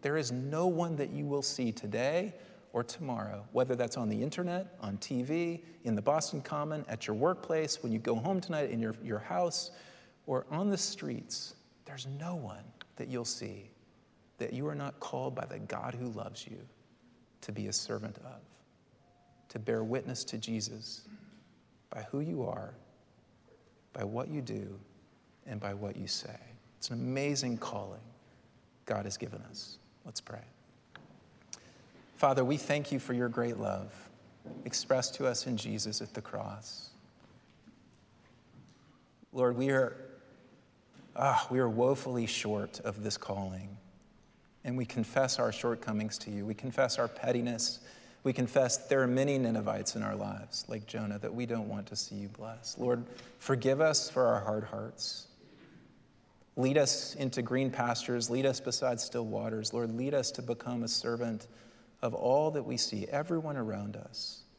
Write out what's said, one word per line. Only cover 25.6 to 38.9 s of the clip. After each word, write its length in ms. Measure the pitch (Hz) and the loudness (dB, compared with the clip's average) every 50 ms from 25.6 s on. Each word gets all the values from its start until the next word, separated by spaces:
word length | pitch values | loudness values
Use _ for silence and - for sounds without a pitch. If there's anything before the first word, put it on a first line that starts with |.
| 104 101 98 | -4 -4 -4
what 200 | 101 104 101 - | -4 -4 -6 -6
you 120 | - 95 | -6 -4
say. 320 | 90 - - - - - - - - - - - - - - | -4 -4 -4 -4 -8 -12 -12 -16 -18 -20 -20 -20 -20 -12 -10
It's 100 | - - | -6 -6
an 60 | 120 | -4
amazing 640 | 117 127 123 131 135 139 143 147 135 135 123 120 110 | -2 -2 0 0 0 0 2 0 0 0 0 -2 -2
calling 420 | - - - 104 101 98 98 110 113 113 - - - - - - - - _ - _ _ _ _ _ | -4 -4 -4 -6 -6 -6 -10 -12 -16 -18 -20 -20 -20 -20 -20 -20 -20 -20 _ -20 _ _ _ _ _
God 180 | - 110 101 101 | -2 -2 -2 0
has 100 | 101 98 | -2 -4
given 280 | - 110 - - - - | -6 -6 -8 -8 -10 -12
us. 340 | - - - - - - - - - - _ - | -12 -12 -14 -12 -14 -14 -18 -20 -20 -20 _ -18
Let's 160 | - - - | -10 -10 -10
pray. 220 | - - - - - - - - - - - - _ _ - - - - - - - - - - - - - - - - - - - - - - - - - | -10 -8 -12 -12 -12 -16 -20 -20 -20 -20 -20 -20 _ _ -20 -20 -20 -20 -20 -20 -20 -20 -20 -20 -18 -16 -16 -16 -16 -20 -20 -20 -20 -20 -20 -20 -20 -20 2
Father, 280 | - - 139 135 135 127 | 6 6 6 8 6 6
we 140 | 123 147 | 4 4
thank 340 | 147 - - 147 147 143 - | 0 2 2 2 2 2 0
you 60 | 143 | -2
for 160 | 127 - - 127 | -2 0 0 0
your 160 | 120 123 120 | 2 2 2
great 300 | 117 120 120 120 117 110 | 2 0 0 0 0 0
love 340 | 107 101 98 98 98 104 - - - - - - - - - - - - - - - | 0 0 0 0 -4 -6 -12 -16 -18 -20 -20 -20 -20 -20 -20 -18 -14 -12 -12 -10 -8
expressed 480 | 120 - - - - 135 127 123 - - | -4 -4 -4 2 4 4 4 4 0 -2
to 120 | - 147 | 0 2
us 180 | 131 120 - - | 2 2 2 0
in 120 | 135 120 | -2 -2
Jesus 440 | 107 - 107 107 107 - 110 110 - | -2 -2 -2 -2 -2 -2 -2 -2 -4
at 140 | 117 113 - | -6 -4 -8
the 60 | 113 | -8
cross. 680 | 110 - - 104 107 104 101 104 104 - - - - - - - - - - - - - - - - - - - - - - - - - - - - _ - - - - - - _ - - - - - - - - - | -8 -6 -6 -6 -6 -6 -8 -10 -10 -12 -12 -12 -14 -16 -20 -20 -20 -20 -20 -20 -20 -20 -20 -20 -20 -20 -20 -20 -20 -20 -20 -20 -20 -20 -20 -20 -20 _ -20 -20 -20 -20 -20 -20 _ -20 -20 -20 -20 -20 -20 -20 -20 -20